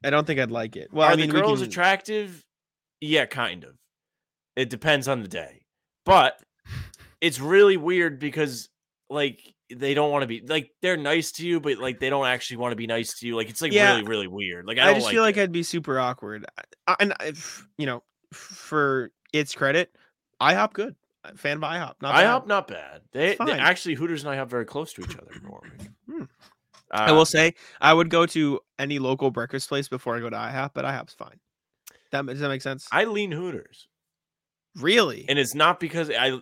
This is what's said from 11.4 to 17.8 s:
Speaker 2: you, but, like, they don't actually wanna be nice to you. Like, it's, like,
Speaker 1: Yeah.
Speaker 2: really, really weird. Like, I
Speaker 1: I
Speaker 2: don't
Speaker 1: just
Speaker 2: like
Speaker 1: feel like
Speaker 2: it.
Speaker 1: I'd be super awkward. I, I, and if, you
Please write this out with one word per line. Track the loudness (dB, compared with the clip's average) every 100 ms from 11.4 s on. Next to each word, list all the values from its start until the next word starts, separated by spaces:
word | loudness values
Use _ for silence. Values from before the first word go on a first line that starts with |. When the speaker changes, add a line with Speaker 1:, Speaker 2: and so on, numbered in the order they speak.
| -2
Speaker 2:
you, | -2
but, | -2 -4
like, | -4 -4
they | -2
don't | 0 0
actually | -2 -4 -6
wanna | -6 -4
be | -4
nice | -4 -4 -8
to | -6
you. | -6
Like, | -6
it's, | -4
like, | 0
Speaker 1:
Yeah. | 4 4 4
Speaker 2:
really, | 0
really | -4 -4
weird. | -6 -8 -8 -6
Like, | 2
I |
Speaker 1:
I | 6
Speaker 2:
don't | 6
Speaker 1:
just | 4
Speaker 2:
like |
Speaker 1:
feel | 2
like | 2 2
Speaker 2:
it. |
Speaker 1:
I'd | 0
be | -2
super | -4 -6 -4 -2
awkward. | -2 -4 -10 -14 -16 -18
I, | -20 _ -2
I, | 2
and | 2 0
if, | -8 -10 -14 -18 -18
you | -8